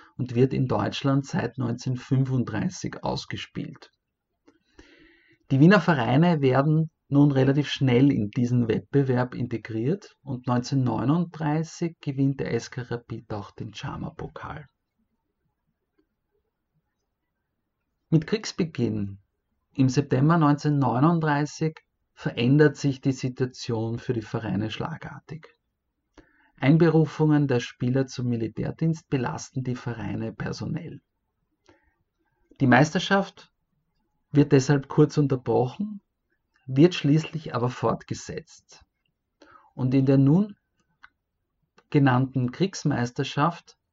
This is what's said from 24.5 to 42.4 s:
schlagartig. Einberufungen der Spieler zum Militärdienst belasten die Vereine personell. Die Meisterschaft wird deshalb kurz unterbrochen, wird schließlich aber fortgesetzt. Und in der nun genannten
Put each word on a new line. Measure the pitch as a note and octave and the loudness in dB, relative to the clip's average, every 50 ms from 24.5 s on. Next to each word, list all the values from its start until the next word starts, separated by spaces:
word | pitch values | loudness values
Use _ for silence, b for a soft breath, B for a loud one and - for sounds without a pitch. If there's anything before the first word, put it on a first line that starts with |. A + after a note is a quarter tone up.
| F#2 G2 G#2+ A2 - | -4 -4 -4 -4 -6
schlagartig. | - - - D#3+ - - - - C3+ - - D#3+ D#3+ - - _ _ _ _ _ _ _ _ _ _ _ _ _ b b b b b b b b b | -6 -8 -8 -8 -10 -14 -14 -16 -16 -18 -16 -18 -18 -18 -20 _ _ _ _ _ _ _ _ _ _ _ _ _ b b b b b b b b b
Einberufungen | C3+ C3 E3 D#3+ E3+ E3 D#3 E3 D#3 - - - D#3 D#3 D3+ D3 D3 | 2 4 6 6 6 6 4 4 2 2 0 0 2 2 4 4 2
der | C3+ B2+ A#2+ | 2 0 -2
Spieler | - - - - C3 B2 B2+ C3+ C3+ | -4 -6 -8 -4 -4 -2 0 0 -2
zum | C3 - - B2 B2 | -4 -4 -6 -4 -4
Militärdienst | A#2+ A2+ A2+ A2 - - - - - - D#3+ E3 D#3+ D#3+ - - | -2 -4 -4 -6 -6 -6 -8 -6 -6 -4 -2 -2 -2 -4 -6 -6
belasten | D3 C3 A#2+ - - B2 - - - C3+ B2+ | -4 -4 -4 -4 -8 -10 -12 -10 -8 -8 -6
die | C3 B2 | -6 -6
Vereine | B2 - B2+ A#2 A2+ G#2 G2+ G#2 A2 A2+ A2+ - | -6 -6 -8 -8 -8 -8 -8 -8 -6 -8 -8 -8
personell. | - - - - - G#2+ - - - E3+ D3 - - _ _ _ _ _ _ _ _ _ _ _ _ _ b b b b b b b b _ _ _ _ _ _ _ _ _ _ - | -8 -8 -8 -8 -8 -8 -8 -8 -8 -10 -12 -16 -18 _ _ _ _ _ _ _ _ _ _ _ _ _ b b b b b b b b _ _ _ _ _ _ _ _ _ _ -2
Die | C3+ | 2
Meisterschaft | B2 B2 B2 D3+ D#3 - F#3 - - G3 G3 F3+ - - - - _ _ _ _ _ _ _ _ _ _ _ _ _ _ _ _ _ - | 4 4 4 4 2 0 -4 -2 0 0 0 -2 -2 -8 -20 -20 _ _ _ _ _ _ _ _ _ _ _ _ _ _ _ _ _ 2
wird | C#3+ C#3+ D3 D3 | 2 2 4 4
deshalb | C3+ C3 - D3 C#3 C3+ - | 2 4 4 0 0 0 -2
kurz | - - D3+ D3+ - D#3 | 2 2 2 2 2 0
unterbrochen, | D3 C3+ C3+ C3 - A#2+ A2+ A2+ B2+ B2+ - - G3+ G#3+ G#3 G3+ _ _ _ _ _ _ _ _ _ _ _ _ _ | 0 0 0 -2 -2 0 0 0 0 -2 -4 -8 -8 -8 -10 -14 _ _ _ _ _ _ _ _ _ _ _ _ _
wird | C3 C3 C3+ D#3 F3+ F3 | -2 2 4 4 4 4
schließlich | - - C#3+ D3 D#3 D#3 - - D#3 - - - | 2 0 2 2 2 0 -2 -8 -10 -10 -8 -6
aber | B2 A#2+ C3 | -4 -4 -4
fortgesetzt. | B2+ - - A2+ - - - - A2 - - - - - - _ - - _ _ - - _ _ _ _ _ _ _ _ _ _ _ _ b b b b b b b | -4 -2 -2 -2 -2 -2 -6 -10 -10 -10 -10 -12 -12 -12 -12 _ -20 -20 _ _ -20 -20 _ _ _ _ _ _ _ _ _ _ _ _ b b b b b b b
Und | - B2+ B2+ C3 | -6 -2 0 2
in | C#3 C3 | 2 4
der | C#3 C#3 | 4 4
nun | C3+ C3+ C#3 D3+ F#3 G#3 G#3 - _ _ _ _ _ _ _ _ _ _ - _ _ _ _ _ _ _ _ _ _ _ _ _ _ _ - | 6 6 6 6 4 2 0 -4 _ _ _ _ _ _ _ _ _ _ -20 _ _ _ _ _ _ _ _ _ _ _ _ _ _ _ -2
genannten | - D3 C#3 C3 B2 B2+ C3 C3 - C3 | 0 2 4 4 4 2 2 0 -2 -2